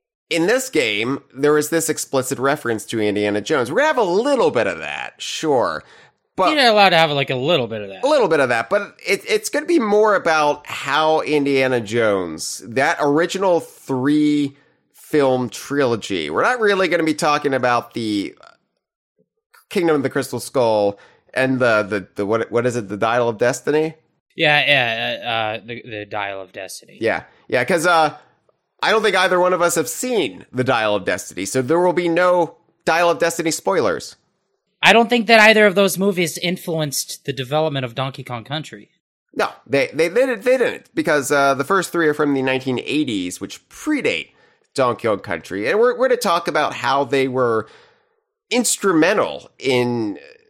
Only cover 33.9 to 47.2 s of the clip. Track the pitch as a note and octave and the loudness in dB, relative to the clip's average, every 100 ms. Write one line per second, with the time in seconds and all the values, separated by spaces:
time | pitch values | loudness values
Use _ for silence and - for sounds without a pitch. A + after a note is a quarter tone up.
33.9 | D2 - - _ _ _ _ _ _ D#3+ | -2 -6 -18 _ _ _ _ _ _ 6
34.9 | G#3+ A#3 B3 G#3+ A3+ G#3+ A3 G#3+ F#3 G3 | 6 6 2 4 6 8 8 6 4 2
35.9 | F3+ G3 F3+ E3+ - F3+ F3+ - D#3+ D3+ | 2 -2 0 -2 -4 -4 -4 -4 -4 -4
36.9 | C3+ - - - B2 B2 D3 D#3 C#3 B2+ | -6 -8 -10 -8 -8 -4 -2 0 -2 -6
37.9 | A#2+ C3+ C3 B2+ A#2+ A2 D3+ D3 G#2 - | -4 -6 -8 -10 -12 -8 -10 -10 -16 -20
38.9 | _ _ _ _ - - - - C3+ C3 | _ _ _ _ -6 -6 -6 -4 0 0
39.9 | C#3 E3+ G3+ C4+ A3+ B3 C4 G3 F2+ - | 0 0 2 0 0 0 2 0 -4 -8
40.9 | - E3+ D3 B2+ D3 C#3 C3 C#3 G3 E3+ | -4 0 0 2 2 2 2 0 0 0
41.9 | F3 D#3 D3 D3+ C#3 C3 C3 C3 B2 - | 0 0 2 0 0 0 -2 -2 -4 -2
42.9 | C#3 C#3 G#2 F2+ - F#2+ - _ - - | -2 -2 -4 -6 -8 -12 -14 _ -12 -4
43.9 | D4+ D3+ E2+ - _ _ _ _ - B2+ | -2 -2 -4 -6 _ _ _ _ -2 -2
44.9 | A2 A2+ G2+ G#2+ E2+ - F#2 A2 G3 A#3+ | 0 -2 -2 -4 -8 -8 -6 -2 2 2
45.9 | A#3+ C4 B3 G#3 E3+ E3+ D#3 C#3 - B2 | 2 0 0 0 -2 -2 -2 -2 -2 -2
46.9 | C#3 C3+ C3+ | 0 0 0